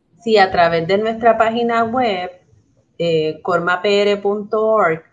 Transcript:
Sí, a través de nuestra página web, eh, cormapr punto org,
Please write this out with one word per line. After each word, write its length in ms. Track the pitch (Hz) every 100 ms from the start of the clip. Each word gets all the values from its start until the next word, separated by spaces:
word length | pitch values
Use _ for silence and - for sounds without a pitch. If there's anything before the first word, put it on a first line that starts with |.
| _ _
Sí, 200 | 233 214
a 120 | 190
través 380 | 180 170 165 165
de 80 | 196
nuestra 400 | 220 226 233 220
página 480 | 226 233 233 233
web, 460 | 226 247 240 185 180 - _ _ _ _ _ -
eh, 400 | 170 160 156 156
cormapr 800 | - 175 175 180 208 202 202 202
punto 440 | 202 208 208 220 220
org, 380 | 220 175 160 -